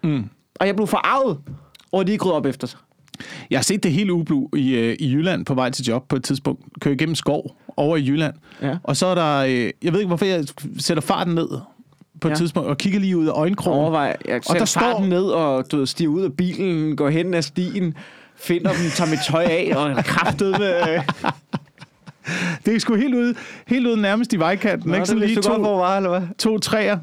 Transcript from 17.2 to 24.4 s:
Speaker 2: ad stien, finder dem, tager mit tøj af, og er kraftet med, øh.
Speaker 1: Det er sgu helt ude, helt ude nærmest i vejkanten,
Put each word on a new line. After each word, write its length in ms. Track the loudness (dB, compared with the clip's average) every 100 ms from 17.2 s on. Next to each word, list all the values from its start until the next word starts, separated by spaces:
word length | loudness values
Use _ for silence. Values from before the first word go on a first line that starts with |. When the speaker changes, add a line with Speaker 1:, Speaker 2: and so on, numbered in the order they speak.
| 0
Speaker 2:
ad 80 | 0
stien, 520 | -2 -4 -4 -2 -2 -4 -12 -20 -20 -14
finder 360 | -2 0 0
dem, 160 | 0 0 0
tager 140 | 0
mit 100 | 0 0
tøj 160 | 2
af, 280 | 2 2 0 0
og 140 | 0
er 100 | 0
kraftet 540 | 0 0 0 0 0 2
med, 140 | 2 2 2 0
øh. 80 | -2 -4 -4 -6 _ -10 -10 -20 -20 _ -20 -18 -8 -6 -4 -2 0
Speaker 1:
Det 100 | 0
er 40 |
sgu 160 | 2 2
helt 200 | 2 2
ude, 200 | 0 -2 -8 -14 -2
helt 200 | 0 2
ude 140 | 2
nærmest 320 | 2 2 2
i 60 |
vejkanten, 500 | 2